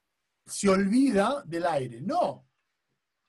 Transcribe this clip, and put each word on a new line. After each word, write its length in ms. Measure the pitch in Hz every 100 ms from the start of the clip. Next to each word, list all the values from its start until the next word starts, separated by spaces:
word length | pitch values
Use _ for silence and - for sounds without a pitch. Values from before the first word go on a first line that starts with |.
| _ _ _ _ -
se 240 | - 196
olvida 720 | 190 196 247 277 196 214 285 165
del 200 | 170 175
aire. 360 | 147 127 113
No, 460 | 180 339 302 - _ _ _ _ _ _ _ _